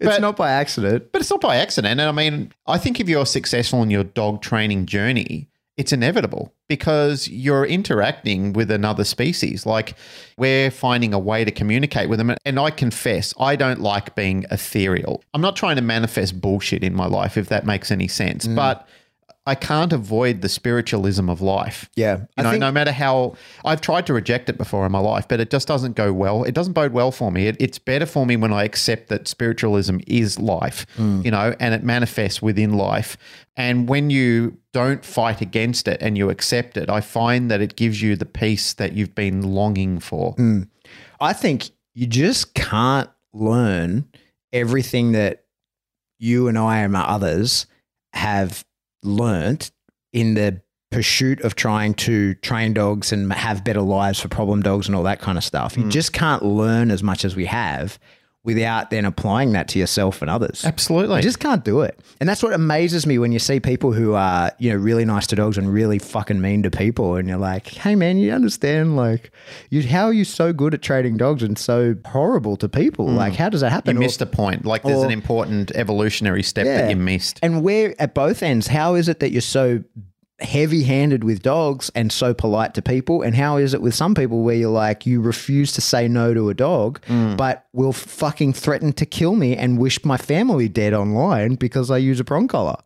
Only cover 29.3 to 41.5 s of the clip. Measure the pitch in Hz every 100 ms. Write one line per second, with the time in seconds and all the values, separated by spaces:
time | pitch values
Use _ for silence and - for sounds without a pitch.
29.3 | - 98 - 110 101 95 90 - 98 104
30.3 | - 107 82 73 - - - 107 98 113
31.3 | 104 110 117 120 113 113 120 117 - 101
32.3 | - 110 101 107 104 98 104 - - -
33.3 | - _ - 123 123 120 139 147 135 123
34.3 | 117 117 - _ 127 127 135 - - 117
35.3 | 107 92 110 113 117 - - 110 101 98
36.3 | 92 - 120 120 - - 107 - 117 117
37.3 | 123 123 104 104 - 117 104 107 104 107
38.3 | - 110 104 - - 98 101 95 - 101
39.3 | 95 95 98 107 95 95 87 - 85 87
40.3 | - 117 104 95 _ - - - - 151
41.3 | 214 180